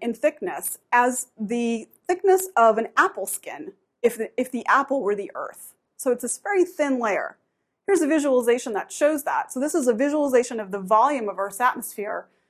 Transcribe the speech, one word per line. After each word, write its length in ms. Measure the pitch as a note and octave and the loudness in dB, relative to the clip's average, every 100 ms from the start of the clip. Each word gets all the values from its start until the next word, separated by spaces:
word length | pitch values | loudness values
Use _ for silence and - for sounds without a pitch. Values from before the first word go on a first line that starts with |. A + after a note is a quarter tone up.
in 120 | A#3 | -6
thickness 640 | A#3 D4 - F3+ D3 - - - | -2 -2 -2 -8 -8 -10 -12 -2
as 360 | A#3+ B3 B3 - - | 2 2 0 -8 -8
the 480 | G#3 A#3+ A#3 A#3 - _ - | -4 -2 0 -2 -6 _ -6
thickness 440 | F#4 G4 F#4 F#4 - | 0 4 4 2 4
of 200 | A3+ G#3+ | 6 4
an 120 | A3+ - | 0 0
apple 300 | F4 A3 G3 | 0 0 -8
skin 460 | - - C#3+ E3+ - _ _ | -8 -10 -12 -14 -18 _ _
if 160 | A#3+ A3+ | -2 0
the, 120 | A3 - | -6 -4
if 160 | B3+ | -4
the 140 | A#3+ - | -4 2
apple 360 | B3 C4+ C#4 | 2 2 -2
were 140 | G3+ G#3 | -2 -4
the 160 | G3 - | -6 -10
Earth. 380 | C#3+ - - _ _ - | -10 -12 -20 _ _ -8
So 160 | C4+ | -2
it's 120 | B3 | -2
this 140 | B3 - | -4 -8
very 280 | G4 G4+ F4+ | -2 0 0
thin 340 | - C#4+ C4 | 0 -2 0
layer. 380 | A3+ F3 G#2 - _ _ _ _ - | 0 -2 -4 -10 _ _ _ _ 0
Here's 140 | G4 | 2
a 60 | D4 | 4
visualization 640 | D#4 C#4+ B3+ A#3 A#3+ B3+ | 2 2 2 2 0 0
that 180 | G3+ - | -6 -6
shows 320 | - D4 D#4 | 0 2 2
that. 300 | C#4+ C#3 - | -2 -4 -4
So 60 | B3+ | -4
this 160 | C#4+ F4 | -2 0
is 120 | B3+ | 2
a 60 | |
visualization 680 | A3 C#4 D4+ C#4+ B3+ B3+ A#3 | 2 2 0 2 2 2 -4
of 120 | G3+ | -8
the 80 | G3+ | -6
volume 500 | F#3+ A3 C4 C#4+ G#3+ | 2 4 4 2 -4
of 80 | F#3 | -4
Earth's 220 | G3 - | -6 0
atmosphere 640 | B3 - - - G3+ F3 - _ | 0 0 -8 -8 -8 -8 -10 _